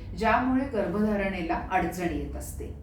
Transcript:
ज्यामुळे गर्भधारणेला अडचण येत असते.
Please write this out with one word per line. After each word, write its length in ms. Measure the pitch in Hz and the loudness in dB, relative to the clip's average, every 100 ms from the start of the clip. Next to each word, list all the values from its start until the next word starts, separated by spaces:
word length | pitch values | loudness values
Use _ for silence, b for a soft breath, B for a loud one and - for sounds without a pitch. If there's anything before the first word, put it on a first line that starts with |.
| B 170 | B -2
ज्यामुळे 480 | 220 233 254 262 277 | 4 4 4 2 2
गर्भधारणेला 960 | 208 185 202 214 202 196 185 170 175 - | 0 0 2 2 2 0 -2 -2 -2 0
अडचण 420 | 185 170 180 170 | 0 0 0 -2
येत 220 | 143 143 139 | -2 -4 -6
असते. 380 | - - 214 - | -8 -8 -8 -10